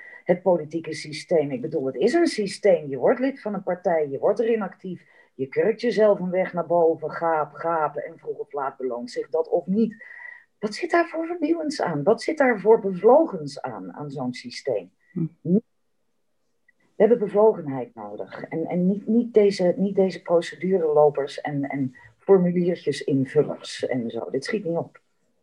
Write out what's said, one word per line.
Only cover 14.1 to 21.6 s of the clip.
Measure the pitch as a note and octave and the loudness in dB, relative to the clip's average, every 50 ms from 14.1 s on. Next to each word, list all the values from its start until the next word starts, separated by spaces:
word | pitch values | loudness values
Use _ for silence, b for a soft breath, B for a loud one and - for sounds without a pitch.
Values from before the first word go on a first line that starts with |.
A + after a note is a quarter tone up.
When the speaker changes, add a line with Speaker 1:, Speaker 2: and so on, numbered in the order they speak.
Speaker 1:
zo'n | C#3+ D3 B2+ B2+ B2 | -8 -8 -6 -6 -8
systeem? | - - B2 - - - C#3+ A#2 G2+ F2+ - _ _ b b | -8 -12 -14 -12 -8 -4 -4 -4 -4 -4 -10 _ _ b b
Speaker 2:
Hm. | b F3 E3 D#3 _ _ | b -6 -6 -6 _ _
Speaker 1:
We | - D#3 F3+ A3 - _ _ _ _ _ _ _ _ _ _ _ _ _ _ _ _ _ _ _ _ _ _ _ _ _ _ - G3+ | -2 0 0 0 0 _ _ _ _ _ _ _ _ _ _ _ _ _ _ _ _ _ _ _ _ _ _ _ _ _ _ 4 4
hebben | G#3+ A#3+ A#3+ | 4 4 4
bevlogenheid | G#3 F#3 F#3 G3+ G#3+ A3 G#3 F3 D#3 C#3+ C3+ C3 A#2+ A#2+ - | 0 0 2 4 4 4 4 2 -2 -6 -6 -6 -8 -8 -10
nodig. | A2+ G#2 G#2 G#2 - F#2+ - - - | -12 -12 -10 -10 -12 -12 -12 -12 -14
En, | - - - D#3+ D#3+ | -12 -8 -6 -6 -4
en | - E3 F3+ F3+ | -2 -2 0 2
niet, | F#3 G#3 G3+ - | 2 0 0 0
niet | - A3 A#3+ A#3+ - - | 0 2 2 2 4 4
deze, | A3 G#3 G3+ G3 - F#3 F3 F3 | 4 4 4 4 2 0 0 2
niet | - F#3+ G3+ F#3+ | 0 0 0 2
deze | G3 F#3+ F#3+ F3 - | 2 0 0 0 -4
procedurelopers | - - F3 E3 E3+ - - - E3 F#3 F#3+ F#3 D#3+ D3+ D3 D3+ D3+ D3 D3 C#3+ C#3 C#3+ - - | -2 0 0 0 0 -2 -8 -6 -2 0 0 2 2 2 4 6 6 6 4 2 -4 -6 -6 -8
en, | - D3 D3 C#3 | -8 -6 -4 -4